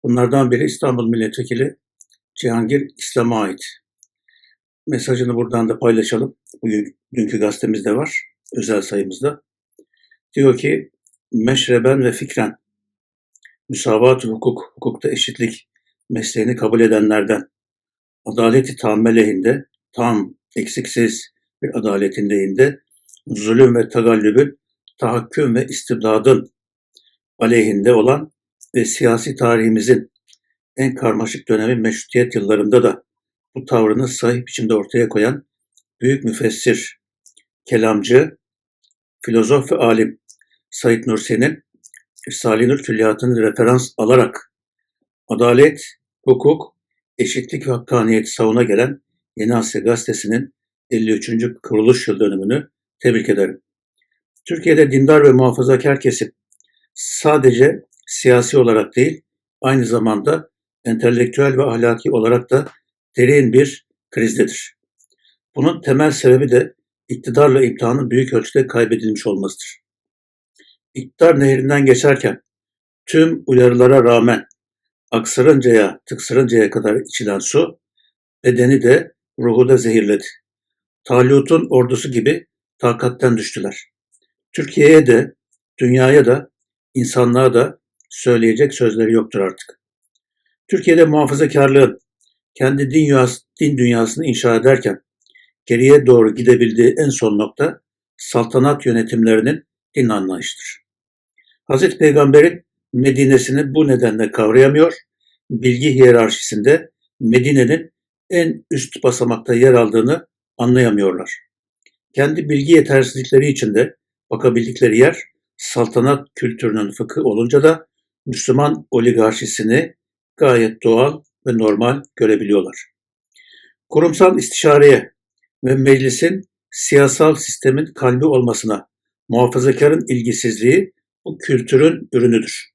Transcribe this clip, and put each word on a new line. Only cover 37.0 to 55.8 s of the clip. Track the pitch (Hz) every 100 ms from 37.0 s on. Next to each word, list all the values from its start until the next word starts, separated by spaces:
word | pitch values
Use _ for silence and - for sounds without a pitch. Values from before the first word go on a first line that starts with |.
| _ _ _ _ _ _ -
kelamcı, | 117 110 104 95 123 151 _ _ _ _ _ _ _ _ _ -
filozof | 113 110 139 131
ve | -
alim | 117 113 110 - _ _ _ _ _
Said | - 127 113 120
Nursi'nin | 107 - 117 139 156 _ _ _ _ _ _ -
Risale-i | - 120 110 120
Nur | 107
Külliyatı'nı | - 110 110 107 123 117
referans | 110 101 117 127 127 -
alarak | 110 127 110 - _ _ _ _ _ _ _ _ _
adalet, | 110 120 120 151 147 - _ _ _
hukuk, | - 127 143 160 - _ _ _ _ -
eşitlik | - - - 143 135
ve |
hakkaniyeti | 117 - 123 110 110 110
savuna | - 110 113
gelen | 107 104 127 143 _ _ _ -
Yeni | 107 117
Asya | 113 110
Gazetesi'nin | 101 117 - 110 104 117 139 _ _ _ _
elli | 113 110
üçüncü | 107 - 113 123 -
kuruluş | - 107 113 120 -
yıl | 98
dönümünü | 104 98 98 143 - _ _ _
tebrik | 123 113 -
ederim. | 101 95 - _ _ _ _ _ _ _ _ -
Türkiye'de | 165 170 151 143
dindar | 135 135 151
ve | 143
muhafazakar | 127 127 120 127 131